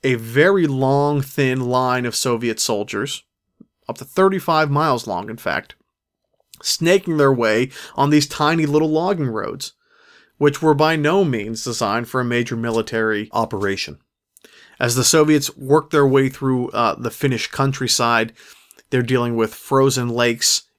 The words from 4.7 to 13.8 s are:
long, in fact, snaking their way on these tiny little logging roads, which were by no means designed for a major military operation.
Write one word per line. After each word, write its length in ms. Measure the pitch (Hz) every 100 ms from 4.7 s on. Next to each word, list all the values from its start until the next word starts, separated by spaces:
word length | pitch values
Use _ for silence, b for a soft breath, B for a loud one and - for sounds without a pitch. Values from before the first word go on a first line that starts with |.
| 143 156 123 113
long, 220 | 90 104
in 80 | 113
fact, 380 | 90 69 - - _ _ _ _ _ _ _ -
snaking 540 | - - 165 190 180 156
their 160 | 139
way 380 | 123 110 110 131 B B -
on 140 | 143
these 180 | 151 143
tiny 380 | - 151 165 147
little 240 | 151 156
logging 380 | 156 180 180 131
roads, 460 | 110 98 - - - b b b b b _
which 240 | 143 139
were 120 | 160
by 240 | 143 156 160
no 260 | 147 196
means 400 | 175 113 104 113
designed 460 | 123 110 107 113 120
for 100 | 127
a 60 | 120
major 320 | 120 120 117
military 720 | 117 113 110 113 110 104 107
operation. 680 | 110 - 98 101 98